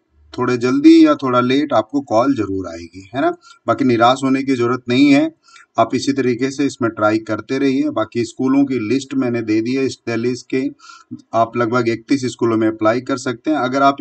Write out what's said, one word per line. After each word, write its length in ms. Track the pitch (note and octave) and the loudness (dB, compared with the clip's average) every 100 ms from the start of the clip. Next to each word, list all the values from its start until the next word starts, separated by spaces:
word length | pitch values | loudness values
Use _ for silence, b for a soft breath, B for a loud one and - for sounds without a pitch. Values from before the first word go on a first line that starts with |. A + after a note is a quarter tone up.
| _ _ _ - | _ _ _ -6
थोड़े 200 | B2 B2 | -2 -2
जल्दी 480 | B2 C#3 D#3+ E3 D#3 | 0 4 6 8 6
या 100 | C#3+ | 4
थोड़ा 240 | C3 B2 | 0 0
लेट 340 | B2 C3+ D3+ | 2 0 0
आपको 280 | A#2 - C#3 | -2 0 -4
कॉल 340 | - A2 C3+ A#2+ | 0 0 2 0
जरूर 320 | G2 F#2+ F2+ | -2 -6 -8
आएगी, 420 | E2+ E2+ F#2 G2 B2 | -12 -16 -20 -12 -4
है 60 | |
ना। 160 | D#3+ F4 b b - | -4 -4 b b -4
बाकी 180 | C3+ B2+ | -2 0
निराश 340 | A#2 A#2+ C3+ | 4 2 2
होने 200 | C#3 C3+ | 0 -2
की 120 | C#3 B2+ | -2 -2
जरूरत 280 | A#2+ B2 B2 | 0 -2 -2
नहीं 200 | B2 C#3+ | 2 4
है, 260 | C#3 D#3+ - b b b - | 4 2 -4 b b b -2
आप 160 | A2+ C3 | 0 0
इसी 180 | - | -2
तरीके 380 | C3+ B2 A#2 C3 | -2 0 -2 -4
से 140 | C3+ C#3 | -2 -4
इसमें 260 | - A2+ | -2 -4
ट्राई 260 | G#2+ G#2+ A2 | 0 0 0
करते 400 | A2 G#2 - C3+ | -4 -8 -6 -2
रहिए। 320 | C#3 C3+ D3+ | 0 0 -2
बाकी 340 | A2 A2 A#2+ | -4 -4 -4
स्कूलों 420 | A2+ - C3 C#3 C3+ | -6 -4 0 2 2
की 240 | B2+ G#2+ | -2 -2
लिस्ट 240 | C3 - | -4 -4
मैंने 280 | C3+ B2 A#2+ | -4 -2 -2
दे 200 | A2 A2 | -2 -2
दी 120 | A#2 | 0
है 120 | C3+ C3 | -2 -4
इस 140 | - - | -6 -6
दिल्ली 260 | A#2 A#2+ | -4 -2
के, 360 | B2 - C3 C#3+ D3 B B B - _ | -4 -6 -4 -4 -8 B B B -20 _
आप 240 | A2+ A2+ A#2 | -2 0 0
लगभग 320 | A2+ B2 A#2 | -2 0 -2
इकतीस 360 | A2+ - C#3 B2 | -2 -2 -2 -2
स्कूलों 320 | - A2+ A2 | -2 -2 0
में 100 | A2 | 0
अप्लाई 340 | A2 A2 A#2+ | 0 0 0
कर 160 | B2 B2 | -2 -6
सकते 340 | B2+ A#2 - | -6 -6 -4
हैं। 60 | D3+ | -2
अगर 240 | B2+ C3+ | -2 2
आप 140 | C#3 C#3 | 2 2